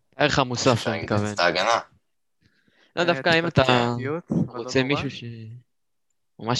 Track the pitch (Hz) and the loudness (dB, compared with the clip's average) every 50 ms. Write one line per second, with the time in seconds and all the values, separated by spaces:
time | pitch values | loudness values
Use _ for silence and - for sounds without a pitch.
0 | _ _ _ 131 147 143 - 147 131 123 123 - - 135 120 110 - 120 101 82 | _ _ _ 0 0 2 2 0 0 0 -2 0 2 2 2 2 0 -4 -4 -4
1 | 82 - 110 104 104 104 104 90 87 87 82 90 98 113 117 98 - - _ _ | -2 -2 0 0 0 -2 0 2 2 2 2 2 2 2 2 0 0 -6 _ _
2 | _ _ _ _ _ _ _ _ _ _ _ _ _ _ _ _ _ _ _ - | _ _ _ _ _ _ _ _ _ _ _ _ _ _ _ _ _ _ _ -2
3 | 175 175 165 135 135 175 165 165 165 165 - 147 135 131 123 123 120 120 120 120 | 0 0 0 0 2 2 2 2 2 2 2 2 4 4 4 4 2 0 -2 -4
4 | 127 139 156 175 - - - - - - - 117 113 127 131 135 131 135 143 139 | -4 -6 -6 -8 -6 -4 -2 -2 -2 -2 -6 -10 -10 -2 0 0 0 2 -2 -2
5 | 143 131 - - 120 117 117 113 113 110 120 123 - _ _ _ _ _ _ _ | -2 -6 -8 -10 -12 -14 -14 -14 -14 -16 -16 -18 -20 _ _ _ _ _ _ _
6 | _ _ _ _ _ _ _ - 104 113 123 | _ _ _ _ _ _ _ -8 -2 -2 -2